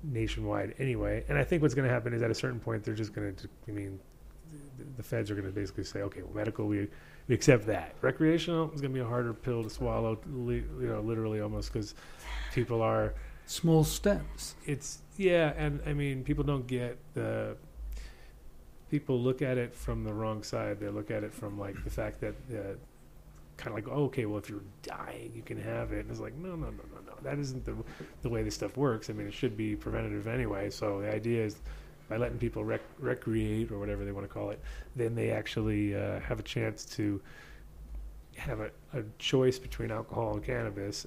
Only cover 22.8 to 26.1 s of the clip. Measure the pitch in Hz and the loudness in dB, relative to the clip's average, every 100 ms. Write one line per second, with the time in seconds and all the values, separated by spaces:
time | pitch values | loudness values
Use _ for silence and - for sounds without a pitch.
22.8 | - - - - - - - - 123 113 | -12 -20 -20 -20 -20 -20 -18 -10 -6 -4
23.8 | 104 127 139 - 110 104 - 101 98 - | -2 2 2 4 0 0 -4 -8 -10 -14
24.8 | - - - 101 113 113 110 110 107 117 | -10 -8 -8 -8 -10 -10 -8 -6 -2 -2
25.8 | 113 107 107 | -2 -2 -4